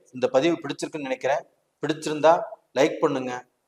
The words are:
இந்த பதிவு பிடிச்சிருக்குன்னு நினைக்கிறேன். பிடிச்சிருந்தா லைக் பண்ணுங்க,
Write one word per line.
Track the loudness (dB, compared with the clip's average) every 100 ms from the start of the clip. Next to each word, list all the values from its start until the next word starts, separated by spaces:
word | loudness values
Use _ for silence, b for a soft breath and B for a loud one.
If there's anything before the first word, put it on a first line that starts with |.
| _
இந்த | -4 0
பதிவு | 2 2 -2
பிடிச்சிருக்குன்னு | -6 -8 -8 -8 -6
நினைக்கிறேன். | -4 -2 -4 -4 _ _ -10
பிடிச்சிருந்தா | -6 -4 -4 4 6 4 0 -14 _
லைக் | 2 2 2
பண்ணுங்க, | 0 0 -6 -10 -12 _